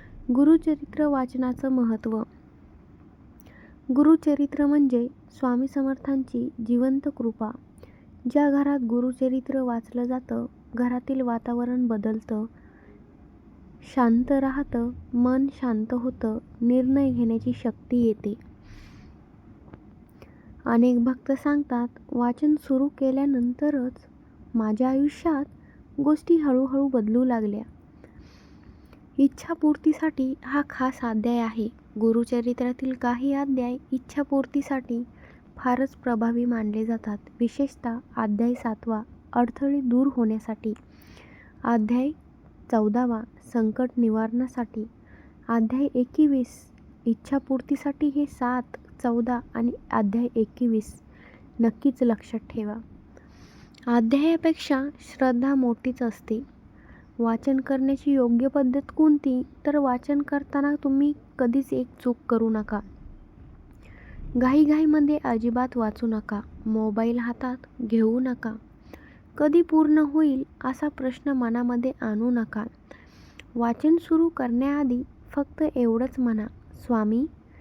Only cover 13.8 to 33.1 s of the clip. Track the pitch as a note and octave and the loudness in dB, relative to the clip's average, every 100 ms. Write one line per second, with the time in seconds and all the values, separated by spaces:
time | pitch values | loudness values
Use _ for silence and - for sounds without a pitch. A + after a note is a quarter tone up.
13.8 | - C4 A#3+ A#3 B3 C#4 C4+ C4+ C#4+ A#3+ | -6 2 4 4 4 2 0 -2 -4 -4
14.8 | A#3 B3 - A#3+ B3 C4 C#4 - B3 A3 | -4 -8 -6 0 2 2 0 -2 -2 -2
15.8 | A3 B3 B3 B3 A3 A3 - - A#3 B3+ | -2 -4 -4 -4 -4 -6 -10 -4 2 2
16.8 | B3+ C4+ C4+ A#3+ A3+ A3+ B3 A#3+ A#3 - | 4 2 2 2 0 0 -2 -4 -4 -6
17.8 | - B3 A3+ G#3+ G3+ G#3+ - - - - | -2 2 2 0 -4 -8 -12 -20 -20 -20
18.8 | - - - - - - - - - - | -20 -20 -20 -20 -20 -20 -20 -20 -20 -20
19.8 | - - - - - - - - B3+ A#3 | -20 -20 -20 -20 -20 -20 -20 -8 0 4
20.8 | B3 A#3+ A#3 B3+ - C4+ D4 D4 C#4+ A#3+ | 4 4 2 0 -2 -2 0 0 0 -4
21.8 | A#3+ - - A#3+ A#3+ A#3+ D4+ D4+ - C4 | -4 -8 -8 -2 -2 0 2 2 2 0
22.8 | C#4+ - C4+ C4 C#4+ C4 A#3+ B3 D4 C#4+ | 0 0 -2 0 0 0 0 0 -2 -2
23.8 | B3 - - - - - - A#3 G#3+ G#3+ | -4 -8 -18 -20 -20 -20 -6 -2 0 0
24.8 | B3+ C4+ D4 - E4+ C#4+ C#4+ - - - | 2 2 0 0 -2 -2 -4 -12 -20 -20
25.8 | - - C#4+ D4+ - E4 D4 B3+ C4 C4+ | -12 -2 0 0 2 2 4 2 2 0
26.8 | C#4 B3+ G#3+ A#3 B3+ A#3 G#3+ G3+ A3+ - | 0 0 2 2 2 0 -2 -6 -10 -18
27.8 | - - - - - - - - - - | -20 -20 -20 -20 -20 -20 -20 -20 -20 -20
28.8 | - - - - C#4 - - E4+ D4+ D4 | -20 -20 -8 2 2 0 -8 0 0 2
29.8 | D#4 D4+ D#4+ - C4 - B3+ C#4 C#4+ - | 2 2 0 -2 -4 -6 -4 -4 -4 -4
30.8 | C4 B3+ A#3 A3 A3+ A#3+ A3+ A3+ A3 - | -4 -2 -4 -2 0 0 -2 -4 -6 -8
31.8 | - G#3+ A3+ A3+ A#3+ A#3+ A#3 A#3+ B3 B3 | -14 0 2 2 0 -2 -2 -2 -4 -4
32.8 | C4 B3+ A#3+ | -6 -4 -4